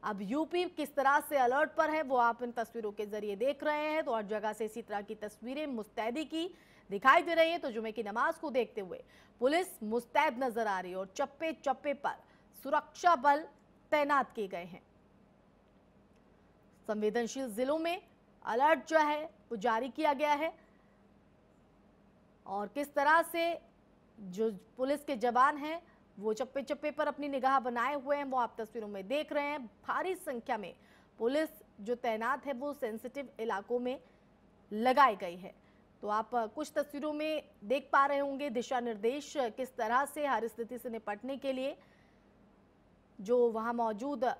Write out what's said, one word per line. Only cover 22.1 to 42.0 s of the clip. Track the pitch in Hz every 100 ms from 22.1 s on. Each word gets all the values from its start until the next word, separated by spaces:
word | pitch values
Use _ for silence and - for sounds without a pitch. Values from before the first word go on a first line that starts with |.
| _ _ _ -
और | 196 202
किस | 277 285
तरह | 285 285 320
से | 330 339 339 339 - _ _ _ _ -
जो | 196 180 220
पुलिस | 190 - - 262 285
के | 285 269
जवान | 240 240 269 302
हैं, | 302 330 - - _ -
वो | 208
चप्पे | 220 247 277
चप्पे | 262 294 302
पर | 294 294
अपनी | 285 294
निगाह | 269 262 269
बनाए | 247 240 247 294
हुए | 254 285
हैं, |
वो | 277 254
आप | 226 -
तस्वीरों | 214 240 214
में | 202 190
देख | 277 294
रहे | 294 285
हैं। | 294 233
भारी | - - 240 330 370
संख्या | - 247 233 226
में | 196 - - - _ _
पुलिस | 226 285 311 - - -
जो | 202 240
तैनात | 247 220 226 277 269
है, |
वो | 247 285
सेंसिटिव | 285 233 214 247 277 262 -
इलाकों | 226 196 196 240
में | 247 143 - _ _ _ _ _ _
लगाई | 214 240 254 262 196
गई | 185 175
है। | 196 - _ _ _ _
तो | 208
आप, | 208 226 240
अ, | 220
कुछ | 311 302 311
तस्वीरों | 285 285 302
में | 294 311 311 - -
देख | 202 277 285
पा | 285 277
रहे | 277
होंगे | 285 269 294
दिशा | 240 226 254
निर्देश, | 240 214 226 285 285 311
अ, | 240
किस | 214 247 -
तरह | 220 240 277
से | 302 285
हर | 233 226
स्थिति | 226 226 247
से | 247
निपटने | 226 220 208 247 269
के | 269
लिए | 262 262 311 - _